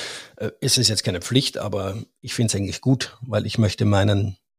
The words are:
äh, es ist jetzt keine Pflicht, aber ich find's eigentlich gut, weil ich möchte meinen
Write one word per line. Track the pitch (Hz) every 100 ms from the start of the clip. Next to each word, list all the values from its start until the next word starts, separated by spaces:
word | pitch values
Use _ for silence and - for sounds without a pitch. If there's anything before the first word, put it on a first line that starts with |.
| - - - -
äh, | 107 -
es | 135 131
ist | 117
jetzt | 104
keine | - 90
Pflicht, | - 127 - -
aber | 104 98 95 110 - _
ich | 127
find's | - 113
eigentlich | 98 95 -
gut, | 127 131 - -
weil | 120 107 104
ich | -
möchte | 104 - 104
meinen | 98 101 98 98 95 _